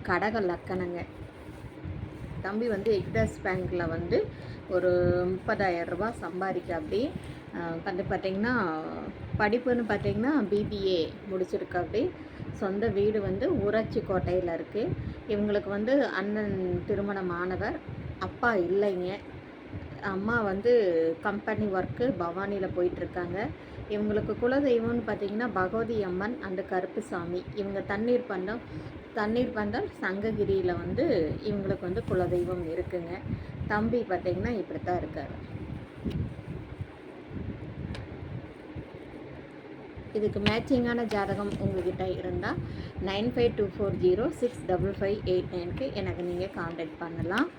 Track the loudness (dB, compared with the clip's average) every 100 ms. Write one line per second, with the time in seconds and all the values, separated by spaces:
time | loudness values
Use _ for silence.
0 | 2 2 2 2 0 -2 -4 -2 -2 -4
1 | -8 -10 -14 -14 -14 -12 -14 -12 -10 -8
2 | -8 -10 -10 -6 -4 0 2 2 4 4
3 | 4 2 2 2 -2 0 0 0 0 -2
4 | 2 2 2 -4 -12 -12 0 2 6 6
5 | 6 4 4 0 0 2 2 2 0 -2
6 | -2 -4 -6 -4 -2 -2 -2 -4 0 0
7 | 0 -2 -10 -12 -10 -6 -4 -4 -2 -2
8 | 0 0 0 0 2 2 2 0 -4 -6
9 | -8 -10 -6 2 4 4 4 2 2 2
10 | 2 2 4 4 4 2 2 0 2 4
11 | 2 -2 -4 -2 0 -2 -2 -2 0 2
12 | 0 -2 -12 -10 -8 -4 -2 2 2 4
13 | 4 4 0 0 2 2 4 2 2 -2
14 | 2 0 2 2 2 -2 -2 -2 -2 -2
15 | -4 -8 -2 0 4 2 0 -2 4 4
16 | 4 2 0 0 0 0 0 0 0 0
17 | 0 0 -2 0 -2 0 -2 -4 -8 -8
18 | -8 -6 -6 0 4 4 4 4 4 2
19 | -2 -4 -8 -14 -14 -16 -10 -10 -10 -8
20 | -4 -2 2 2 2 2 6 8 8 6
21 | 4 2 0 0 0 0 2 2 0 0
22 | 2 2 0 -2 -2 0 0 2 2 2
23 | -4 -2 -2 -2 -2 -4 -12 -12 -4 0
24 | 2 2 0 0 2 4 6 4 4 0
25 | 0 -2 -2 0 0 2 2 2 0 0
26 | 0 0 -2 -4 -4 -4 0 0 0 -4
27 | -4 -4 -2 -4 -4 -4 -2 -2 -2 0
28 | 4 2 2 -4 -2 -6 -6 -10 -10 -12
29 | -8 -2 2 2 2 0 0 0 -2 -2
30 | -2 0 0 2 4 4 4 0 -2 2
31 | 4 4 2 0 -2 -2 0 -2 0 -2
32 | 0 2 2 2 0 -2 -2 -2 -2 -4
33 | -4 -6 -4 -4 -4 -6 0 2 4 2
34 | 2 0 0 0 0 -2 -2 -4 -2 -2
35 | -2 -6 -8 -8 -10 -10 -8 -8 -10 -6
36 | -4 -2 -2 -6 -10 -10 -10 -10 -10 -12
37 | -16 -16 -12 -8 -8 -8 -10 -8 -8 -6
38 | -8 -10 -10 -10 -10 -14 -12 -10 -10 -12
39 | -14 -12 -12 -14 -14 -16 -16 -14 -14 -14
40 | -4 0 2 2 2 2 4 4 4 2
41 | 2 0 2 0 -2 0 0 0 -2 -2
42 | -2 -2 -2 -2 -2 -2 -4 -8 -8 -4
43 | -2 0 0 4 4 4 0 2 0 4
44 | 6 6 4 2 0 -2 0 2 2 0
45 | 0 0 2 2 2 -4 -4 -4 -4 -2
46 | -4 -2 -2 -2 -2 -2 -6 -4 -6 -6
47 | -8 -4 0 2 0